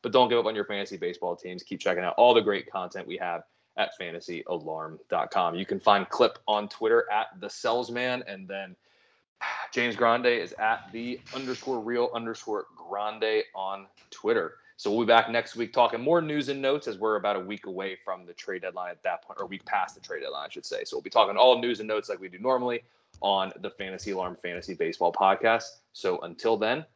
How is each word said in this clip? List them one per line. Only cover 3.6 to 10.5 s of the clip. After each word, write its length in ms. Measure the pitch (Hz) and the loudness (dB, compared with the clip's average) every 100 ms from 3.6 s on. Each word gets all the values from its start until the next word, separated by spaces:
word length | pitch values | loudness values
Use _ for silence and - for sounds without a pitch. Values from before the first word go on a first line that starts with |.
| _ - | _ -4
at 200 | - - | -4 -4
fantasy 480 | 87 85 - 85 - | -10 -10 -10 -10 -6
alarm 540 | 85 78 80 78 80 - | -6 -6 -8 -8 -12 -4
dot 240 | 85 67 | -2 0
com. 240 | 98 87 85 | 0 0 -2
You 100 | 95 | -4
can 140 | 101 | 2
find 280 | - 101 92 | 6 4 2
Clip 300 | - 120 - - | 4 4 4 -2
on 220 | 107 104 | -2 -2
Twitter 420 | - 110 117 - | -2 4 4 4
at 300 | 104 110 95 | -2 -2 -8
the 80 | 98 | -14
Salesman, 720 | - 120 120 120 120 127 127 - | -4 -2 -2 -2 -4 -2 -4 -6
and 180 | 95 95 | -14 -10
then 300 | 98 95 90 _ _ _ _ _ _ | -12 -12 -16 _ _ _ _ _ _
<sighs> 320 | - - - | -8 -8 -6
James 240 | - 120 104 | -2 -2 2
Grande 300 | 117 120 123 | 2 4 4
is 280 | 120 87 | 2 -2